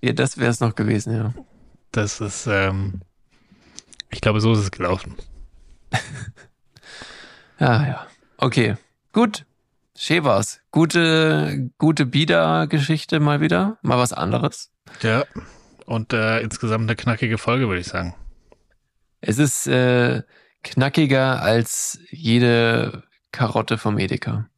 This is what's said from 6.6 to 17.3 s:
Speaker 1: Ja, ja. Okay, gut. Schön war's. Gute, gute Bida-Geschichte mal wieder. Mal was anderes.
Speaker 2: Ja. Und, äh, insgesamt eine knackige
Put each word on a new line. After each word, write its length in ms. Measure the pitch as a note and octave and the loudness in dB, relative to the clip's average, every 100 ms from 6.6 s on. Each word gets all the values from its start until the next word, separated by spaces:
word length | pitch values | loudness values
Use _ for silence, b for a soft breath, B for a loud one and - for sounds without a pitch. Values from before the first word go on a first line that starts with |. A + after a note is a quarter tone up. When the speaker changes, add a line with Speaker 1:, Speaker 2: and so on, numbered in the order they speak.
| _ - B B B B B B B B | _ -20 B B B B B B B B
Speaker 1:
Ja, 280 | C#3 A#2 C#3 | 2 2 0
ja. 200 | C3 B B _ _ | -4 B B _ _
Okay, 380 | C3+ A#2+ A2+ G#2+ _ _ _ | -2 2 0 -2 _ _ _
gut. 320 | - A#3 G#3+ - _ _ _ _ _ | 2 2 0 -16 _ _ _ _ _
Schön 260 | - E3 | -2 0
war's. 380 | D3 G2+ - - _ | 4 2 0 -8 _
Gute, 960 | - E3 F3 E3 D#3+ D#3 D#3 D3+ C#3+ B2+ _ | 2 4 4 4 4 4 2 0 -2 -6 _
gute 280 | D3+ D3+ C#3 | 2 2 2
Bida-Geschichte 1120 | C#3 D#3+ E3+ D#3+ D#3+ D#3+ D#3 C#3 D#3 - D#3+ | 2 2 4 4 2 0 0 0 -2 0 0
mal 220 | D3 C#3+ | 2 2
wieder. 360 | D#3 E3+ G3 A3 | 2 2 0 -2
Mal 160 | - B2 | -2 2
was 160 | B2 | 0
anderes. 580 | - D#2+ A#2 D3+ - - _ - - | -2 -2 0 -2 -6 -20 _ -20 -6
Speaker 2:
Ja. 240 | A2+ A2+ D3+ - B B B B - | -2 0 -2 -8 B B B B -6
Und, 280 | A2+ A2 | -6 -2
äh, 260 | A#2 A2 A2 | -2 0 0
insgesamt 420 | A2+ - A#2 A2 | -2 -6 -2 -2
eine 120 | A2 A2+ | -2 -2
knackige 420 | - A2+ B2 | -2 -2 -2